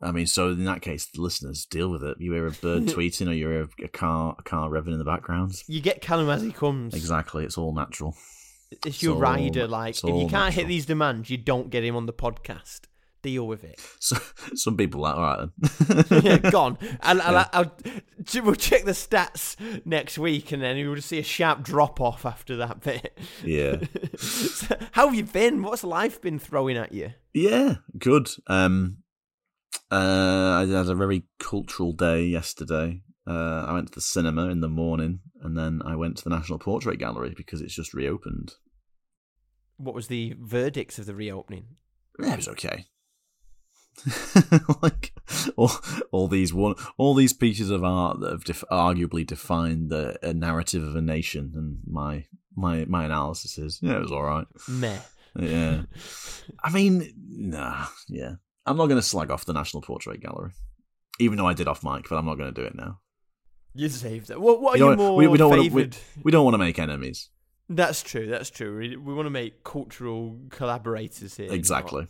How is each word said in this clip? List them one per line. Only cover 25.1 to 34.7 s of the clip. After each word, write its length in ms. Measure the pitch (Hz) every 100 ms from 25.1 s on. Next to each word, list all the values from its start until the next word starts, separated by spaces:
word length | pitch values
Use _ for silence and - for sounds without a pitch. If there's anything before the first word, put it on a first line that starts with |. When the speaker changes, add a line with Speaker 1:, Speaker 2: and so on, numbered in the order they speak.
| 233
Speaker 2:
you 80 |
been? 400 | 214 180 233 294
What's 200 | 196 214
life 380 | 180 170 214 -
been 160 | 180 151
throwing 400 | - 143 135 123
at 140 | 113
you? 200 | 98 76 - _
Speaker 1:
Yeah, 440 | 147 185 233 277 120 - -
good. 320 | 123 147 127 - -
Um, 500 | 95 92 92 92 95 _ _ _ _ _ _ _ - -
uh, 40 | 95 95 95 95 95 95 87
I 20 | 95
had 200 | 95 90
a 60 | 92
very 280 | 98 95 - _
cultural 540 | - 104 92 - 87
day 300 | 80 87 82 87
yesterday. 760 | 85 82 - 78 80 82 90 - _ -
Uh, 380 | 85 82 80 76
I 60 |
went 140 | 87 -
to 60 | -
the 60 |
cinema 480 | - 95 82 80 90
in 120 | 87
the 80 |
morning, 500 | 80